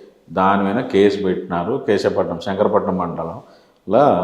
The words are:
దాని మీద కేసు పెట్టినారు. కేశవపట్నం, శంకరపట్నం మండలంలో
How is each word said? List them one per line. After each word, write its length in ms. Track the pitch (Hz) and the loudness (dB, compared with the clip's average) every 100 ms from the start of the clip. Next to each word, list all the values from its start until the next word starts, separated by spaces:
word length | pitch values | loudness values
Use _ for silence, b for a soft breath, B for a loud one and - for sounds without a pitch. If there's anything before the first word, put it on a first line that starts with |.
| B B - | B B -10
దాని 320 | 95 95 101 | 0 2 2
మీద 220 | 98 113 131 | 0 -2 0
కేసు 380 | 98 101 98 | 4 4 2
పెట్టినారు. 600 | 95 90 - 85 90 135 - | -2 -4 -4 -4 -2 -4 0
కేశవపట్నం, 520 | 98 104 95 85 85 | 0 0 0 -4 -4
శంకరపట్నం 580 | 101 95 104 101 95 92 | -6 0 2 2 0 -4
మండలంలో 1040 | 87 80 82 - - - _ _ - 110 143 92 | -4 -6 -8 -10 -16 -20 _ _ 0 2 4 2